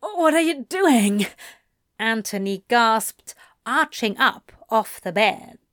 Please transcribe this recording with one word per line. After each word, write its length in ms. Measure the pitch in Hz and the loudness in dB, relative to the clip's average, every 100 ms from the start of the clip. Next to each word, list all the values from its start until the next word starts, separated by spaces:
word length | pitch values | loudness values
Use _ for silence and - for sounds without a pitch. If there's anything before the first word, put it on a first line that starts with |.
what 340 | - 403 320 | -8 0 2
are 60 | 311 | 4
you 240 | 320 294 240 | 0 -2 -6
doing? 580 | 370 381 254 202 202 196 - - - _ _ _ _ | 0 4 4 4 0 -4 -6 -20 -20 _ _ _ _
Anthony 640 | 220 226 208 202 196 196 _ | -2 -2 -4 -6 -4 -6 _
gasped, 680 | 240 233 220 - - - - - _ | 2 4 2 -2 -12 -20 -20 -20 _
arching 540 | - 277 302 - 220 202 | -4 -2 -2 -2 -6 0
up 340 | 262 - _ - _ | 0 0 _ -20 _
off 300 | 226 208 - | -2 -2 -8
the 120 | - | -6
bed. 460 | 175 214 - - - _ | 0 0 0 -10 -20 _